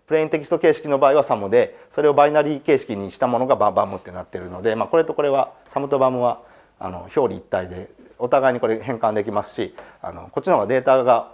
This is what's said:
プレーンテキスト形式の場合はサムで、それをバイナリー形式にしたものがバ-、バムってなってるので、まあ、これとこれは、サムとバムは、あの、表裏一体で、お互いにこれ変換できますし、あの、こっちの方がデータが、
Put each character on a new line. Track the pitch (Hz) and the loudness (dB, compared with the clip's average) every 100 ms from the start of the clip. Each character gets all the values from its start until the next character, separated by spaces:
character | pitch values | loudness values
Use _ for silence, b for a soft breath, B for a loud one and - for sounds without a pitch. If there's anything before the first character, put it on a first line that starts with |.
| - | -2
プ | |
レ | 156 | 0
ー | 156 | 0
ン | |
テ | 160 | -4
キ | 143 | -2
ス | |
ト | 165 | 0
形 | 160 | 2
式 | 151 151 | 2 0
の | 139 | 2
場 | 139 | 4
合 | 147 | 4
は | |
サ | - 120 | 2 -2
ム | 98 | 2
で、 | 117 110 B B | 2 2 B B
そ | - | 0
れ | 147 | 2
を | |
バ | 143 147 | 4 4
イ | |
ナ | 151 | 4
リ | 147 147 | 0 -2
ー | |
形 | 147 135 | 0 0
式 | - 113 | 0 -8
に | 196 | -8
し | - | -4
た | 123 | -2
も | 120 | 0
の | 127 | 2
が | 101 | 2
バ-、 | 101 | 2
バ | 95 101 | 2 -2
ム | 95 | -4
っ | |
て | - | -12
な | 90 | -14
っ | 92 | -12
て | 95 | -12
る | 90 | -12
の | 90 | -6
で、 | 107 110 | -2 -2
ま | 101 | 0
あ、 | |
こ | 165 | 0
れ | 156 | 0
と | |
こ | 151 | -2
れ | 147 | 0
は、 | 135 - - _ | 0 -2 -6 _
サ | - | -8
ム | 139 | -2
と | 139 | 0
バ | 131 | 2
ム | 127 | 0
は、 | 123 120 b b b b | -2 -4 b b b b
あ | 92 | -12
の、 | 90 | -12
表 | 82 - | -6 -2
裏 | 127 95 | 0 -2
一 | |
体 | - 95 92 | -6 -6 -6
で、 | 90 - _ - - | -10 -16 _ -20 -8
お | 123 | -2
互 | 139 131 | 2 2
い | |
に | 123 | 0
こ | 113 | 0
れ | 110 | -2
変 | 107 117 | -6 -4
換 | 113 | -2
で | 107 | -2
き | 104 | -4
ま | 104 | -4
す | 101 | -6
し、 | - 104 - B B | -6 -8 -10 B B
あ | - | -16
の、 | 87 87 | -14 -12
こ | - | -6
っ | |
ち | 190 | 0
の | 156 | 0
方 | |
が | 101 | 2
デ | 131 | 0
ー | |
タ | 123 131 | 2 2
が、 | 123 117 - | 4 2 0